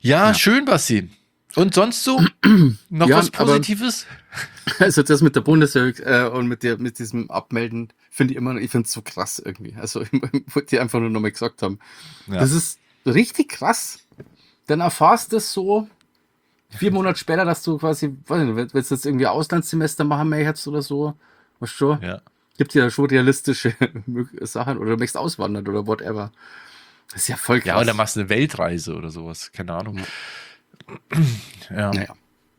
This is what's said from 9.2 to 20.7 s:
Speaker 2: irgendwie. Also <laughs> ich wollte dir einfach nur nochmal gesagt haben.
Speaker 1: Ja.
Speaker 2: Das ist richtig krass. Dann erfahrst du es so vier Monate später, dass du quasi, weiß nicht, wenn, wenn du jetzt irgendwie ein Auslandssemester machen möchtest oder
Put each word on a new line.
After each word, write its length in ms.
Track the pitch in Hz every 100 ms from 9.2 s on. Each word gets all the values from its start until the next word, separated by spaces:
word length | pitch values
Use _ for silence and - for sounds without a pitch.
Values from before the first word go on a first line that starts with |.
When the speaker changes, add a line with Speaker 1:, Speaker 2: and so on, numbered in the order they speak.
| 92 -
Speaker 2:
irgendwie. 300 | 104 92 107 107
Also 240 | 113 110
<laughs> 100 | 110
ich 0 | 131 131 139 -
wollte 140 | - -
dir 100 | 127
einfach 200 | 123 123
nur 100 | 113
nochmal 220 | 110 107
gesagt 300 | - 117 _
haben. 180 | 98 98 - - - - -
Speaker 1:
Ja. 60 | 95
Speaker 2:
Das 140 | 131
ist 260 | 160 - - _ _
richtig 440 | - 127 240 - 302
krass. 500 | - 156 226 - - _ _ - _ _ _ -
Dann 120 | 151
erfahrst 520 | 175 - 160 233 -
du 60 | 220
es 140 | 214
so 360 | - 190 208 214 _ _ _ _ _ _ _ _
vier 220 | - 202
Monate 260 | 190 190 175
später, 260 | - 165
dass 200 | 180 165
du 140 | - 156
quasi, 360 | 160 151 151 135 -
weiß 180 | 170
nicht, 120 | 139 110
wenn, 160 | 123
wenn 100 | 135
du 120 | 131
jetzt 100 | 139
irgendwie 220 | 143 135 131
ein 60 |
Auslandssemester 720 | 117 156 175 - 165 156 -
machen 240 | 147 147 156
möchtest 400 | 151 151 151
oder 140 | -